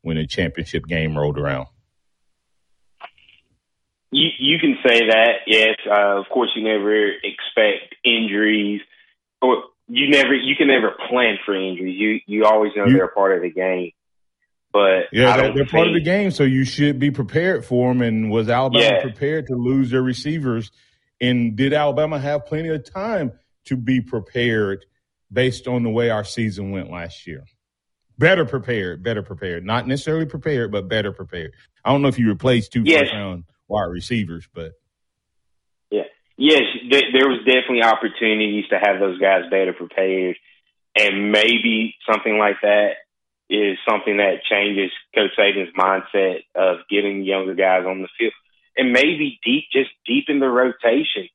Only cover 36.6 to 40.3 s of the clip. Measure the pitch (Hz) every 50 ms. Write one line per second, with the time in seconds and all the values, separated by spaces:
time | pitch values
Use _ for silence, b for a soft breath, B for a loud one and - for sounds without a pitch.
36.6 | 120 101 - 120 120 123 135 139 127 117 123 131 135 139 127 117 110 127 127 127
37.6 | 123 - 127 120 113 113 110 - 117 107 - - 117 110 107 107 107 107 104 104
38.6 | 98 - 110 95 98 101 98 95 101 98 90 92 95 95 98 92 87 87 98 95
39.6 | 95 92 87 - 87 85 - - 95 95 95 95 92 90